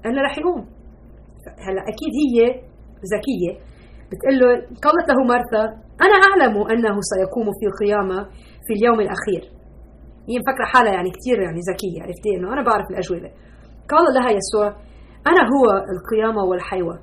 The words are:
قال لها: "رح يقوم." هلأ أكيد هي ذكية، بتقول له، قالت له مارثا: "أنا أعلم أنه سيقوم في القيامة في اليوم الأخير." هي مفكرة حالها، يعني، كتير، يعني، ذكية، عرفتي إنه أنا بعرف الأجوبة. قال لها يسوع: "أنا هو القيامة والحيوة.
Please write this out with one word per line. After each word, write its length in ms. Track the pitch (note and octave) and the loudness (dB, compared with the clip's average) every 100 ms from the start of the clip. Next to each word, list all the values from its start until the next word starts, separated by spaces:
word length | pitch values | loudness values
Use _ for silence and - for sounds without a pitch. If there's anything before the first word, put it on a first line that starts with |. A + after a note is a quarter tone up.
قال 80 | A3 | -4
لها: 80 | C4+ C4+ | -2 -2
"رح 60 | - | -2
يقوم." 240 | E4+ D#4 - - - - - - - - - - F#3+ | -4 -4 -8 -20 -20 -20 -20 -20 -20 -20 -20 -14 -8
هلأ 160 | F#3+ G3+ | -6 -8
أكيد 200 | G#3 D#4 A#3 | -8 -6 -2
هي 140 | C#4+ A#3 A#3 C4 - - - - F#3 | 0 4 2 0 -12 -20 -20 -16 -6
ذكية، 380 | G#3 C#4 G#3 F3 - - - - - - | -4 -4 -4 -4 -6 -18 -20 -20 -20 -16
بتقول 240 | F#3+ C4+ C4+ | -4 0 4
له، 80 | B3 B3 - A#3+ D4 | 4 4 -2 -2 2
قالت 200 | E4 E4 | 2 2
له 100 | C4 B3 | 2 2
مارثا: 300 | A3+ G#3 A3 A3 - - - | 0 0 -2 -2 -6 -20 2
"أنا 120 | F#4 G4+ G4 | 6 8 6
أعلم 280 | G4 C4 G#3 G#3 | 6 4 2 0
أنه 240 | A3+ A3 G3+ - | 0 0 -2 -2
سيقوم 340 | F#3+ F#3+ B3 G#3+ G3 | -2 -2 -2 -4 -4
في 60 | G#3 | -6
القيامة 480 | F#3+ G3+ G#3 F#3+ F#3 G3+ - - - - | -2 0 0 0 -4 -8 -16 -20 -20 -6
في 60 | G#3 | 0
اليوم 240 | A#3+ A3+ | 2 2
الأخير." 560 | G3 F#3+ - F3+ - - - - - - - - - | 0 -4 -4 -4 -6 -20 -20 -20 -20 -20 -20 -20 -6
هي 100 | A#3+ | -4
مفكرة 260 | A#3+ C4 | -2 -4
حالها، 280 | A3+ B3+ A3+ | 2 4 4
يعني، 180 | F#3 F3+ | 2 -4
كتير، 260 | - B3+ A3+ | -6 -2 0
يعني، 200 | F3+ E3 F3 | 0 -4 -6
ذكية، 300 | F#3 G3 E3+ | -6 -8 -8
عرفتي 280 | - E3+ G#3+ F#3 | -12 -8 -4 -4
إنه 160 | F#3 | -4
أنا 100 | C4+ | -4
بعرف 240 | A#3+ G#3+ F#3+ | 0 0 -2
الأجوبة. 400 | F#3+ F3+ F3 - - - - - - - | -8 -6 -8 -8 -20 -20 -20 -20 -20 0
قال 220 | D4+ E4+ | 4 4
لها 160 | B3+ B3 | 2 2
يسوع: 360 | G#3 - G#3+ G#3 G#3 - - - - D4 | 0 -2 -2 -2 -6 -20 -20 -20 -8 2
"أنا 140 | F4 | 2
هو 240 | A#3 C#4 A#3 G3 G3 | 4 4 4 2 -2
القيامة 480 | A3+ - A3 A3 G#3+ | -8 -4 -2 0 -2
والحيوة. 540 | F#3 F3+ - F#3 E3+ E3 | -2 -4 -4 -6 -6 -8